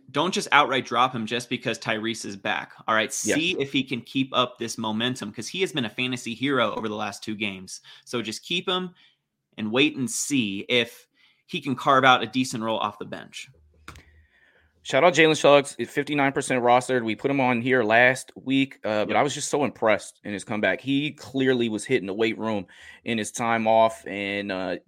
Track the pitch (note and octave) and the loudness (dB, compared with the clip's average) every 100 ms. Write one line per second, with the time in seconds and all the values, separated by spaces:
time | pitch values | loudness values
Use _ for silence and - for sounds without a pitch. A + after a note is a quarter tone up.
0 | - C#3 F3 G3+ - C#3 C3+ C3 - A#2+ | -6 -2 0 -2 2 4 4 0 0 2
1 | B2+ B2+ G#2+ A#2+ - B2 B2 A2 - A2 | 2 0 -4 -6 -4 -4 -4 -4 -2 -2
2 | A2 A2 G#2 G2+ G#2+ F2 - - - A2 | -4 -6 -8 -8 -6 -6 -6 -8 0 2
3 | A2 - G#2+ G2+ E3+ F3 C#3 C#3+ C3 B2 | 0 -2 -2 0 0 -2 -2 -2 -4 -6
4 | - C3+ C3+ B2 B2 - A#2 - A2+ A2 | -6 -4 -2 0 -2 -4 -10 -6 -6 -2
5 | A#2+ B2+ G#2 A2 G#2 F3+ F#3 D3 A2 - | -4 -4 -10 -10 -10 -6 -4 -2 -4 -4
6 | B2+ B2+ A#2 A2+ C3+ C3+ A2 G2+ A2 G#2+ | -6 -6 -8 -6 -2 0 0 -2 -6 -6
7 | G#2 G2+ - G#2+ G#2+ F#2+ F#2 - - - | -8 -8 -10 -6 -6 -8 -14 -18 -20 -20
8 | - B2 A2 G#2+ - F3 F3 F#3 F3+ - | -10 -8 -6 -10 -6 -6 -4 -4 -6 -12
9 | _ _ _ _ _ - G#2+ A#2+ D3+ - | _ _ _ _ _ -10 -2 2 2 0
10 | A#2+ - - C#3 G#2 G2 - B2 A#2 - | -6 -6 -4 -2 -2 -4 -2 0 0 -6
11 | _ _ _ _ _ F3+ C#3+ B2+ D3+ C3+ | _ _ _ _ _ -10 -6 -2 2 4
12 | C3 B2+ A2 C3 B2+ A#2+ A2+ A2 G#2 - | 6 6 2 -4 -4 -4 -4 -2 -4 -6
13 | - E2 - - - _ _ _ - - | -12 -14 -14 -18 -20 _ _ _ -20 -20
14 | - _ _ _ _ _ _ _ - C3+ | -20 _ _ _ _ _ _ _ -2 4
15 | E3+ D3 D#3+ D3+ D3+ C#3+ C#3 - A#2 - | 6 6 6 6 6 6 6 -4 -6 -4
16 | C#3 D3 C#3 C3+ C3 B2+ A#2+ B2 B2+ B2+ | -2 0 0 0 -2 2 4 4 4 0
17 | A2+ G#2 C3+ C#3 B2+ A#2+ B2+ C3 G#2+ A2+ | 0 -2 -2 0 2 0 2 2 4 6
18 | B2 B2+ - - C3 C3+ C3+ - G#2 G#2+ | 6 4 -4 -12 -2 0 0 -4 -4 -2
19 | G2 G#2 C#3+ C3 - C#3+ B2+ - A2+ G2+ | 0 2 0 -2 -4 -2 -2 0 2 2
20 | - - G2+ G2+ - G#2+ G2+ F2+ B2+ C#3 | 0 -16 -10 -10 -6 -2 0 0 -2 -2
21 | D3 - - C3+ C3 B2+ A#2+ G#2+ - B2+ | -4 -8 -8 -2 2 2 0 -4 0 -2
22 | F#2+ G2 A2+ G#2+ A2 G#2+ F#2 - - - | 0 -2 -2 -2 -4 -4 -6 -14 -20 -14
23 | - A2+ G#2+ - A#2 A2+ A2 A2+ A2+ - | -6 -6 -6 -4 0 0 4 6 4 2
24 | - G2 G2+ G2+ G2+ F#2 F#2 F2+ | -10 -8 -6 -4 -4 -6 -6 -8